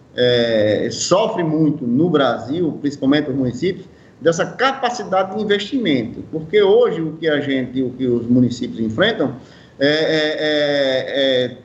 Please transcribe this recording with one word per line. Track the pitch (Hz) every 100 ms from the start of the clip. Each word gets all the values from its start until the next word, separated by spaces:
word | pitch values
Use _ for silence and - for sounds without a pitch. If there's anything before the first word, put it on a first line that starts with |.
| - -
é, | 123 123 117 113 107 101 117
sofre | 120 - 180 220 180
muito | 160 156 156 - 120
no | 123 170
Brasil, | 147 131 113 110 165 160 -
principalmente | 143 - 135 147 147
os | 135
municípios, | 127 - 175 185 - - - -
dessa | 160 170 175
capacidade | - 262 262 240 233 185 185 190 208
de |
investimento. | 196 202 - 269 202 131 107 - -
Porque | 160 160 208
hoje | 196 220 233 165
o | 160 160
que | 160
a | 147
gente, | 135 135 123 127
o | 127
que | 120 127
os | 120 110
municípios | 123 123 - 120 113
enfrentam | 110 110 208 220 135 - - - - -
é, | 139
é, | 151 156 156 151 151
é, | 151 151 147 143 135 131 92 127 135 127 123
é | 120